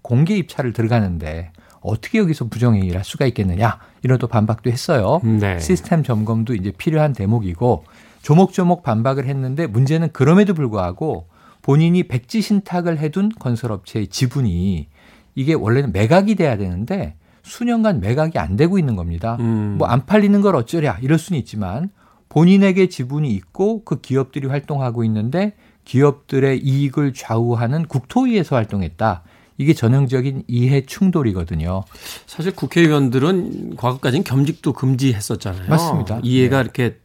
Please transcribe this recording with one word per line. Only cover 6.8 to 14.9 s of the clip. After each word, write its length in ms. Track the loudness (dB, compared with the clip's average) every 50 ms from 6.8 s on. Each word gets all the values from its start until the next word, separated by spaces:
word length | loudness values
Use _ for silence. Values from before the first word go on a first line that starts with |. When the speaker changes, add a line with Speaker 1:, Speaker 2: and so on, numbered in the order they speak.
| -4 -2 0 2 2 0 0
Speaker 1:
대목이고 720 | -2 0 0 0 0 0 -4 -2 0 2 2 2 0 -2 -10 -20 -20 -20 -20 _ _
조목조목 600 | 0 4 6 6 6 4 2 0 0 2 0 0 0
반박을 440 | -2 -2 0 0 0 -2 -2 -4 -4
했는데 400 | -4 -4 -4 -4 -4 -4 -4 -2
문제는 420 | 0 2 2 2 2 0 0 -2
그럼에도 420 | 0 2 4 6 6 6 6 4 2
불구하고 720 | 0 -2 -2 -2 -2 -2 -4 -4 -6 -6 -6 -6 -6 -8 -14 _ _ _ -20 _ _
본인이 420 | 0 2 4 4 4 4 4 2 0
백지 380 | 0 -4 -6 -6 -4 -4 -4
신탁을 560 | 0 0 0 0 0 -2 -4 -2 -2 -2 -2 -2
해둔 300 | -2 -2 -2 -2 -2 -2 -2 -4
건설업체의 680 | -4 -4 -2 -2 -2 -4 -6 -6 -8 -6 -6 -4 -4 -4
지분이 800 | -2 -2 -2 -2 0 -2 -2 0 0 0 0 0 -2 -2 -6 -10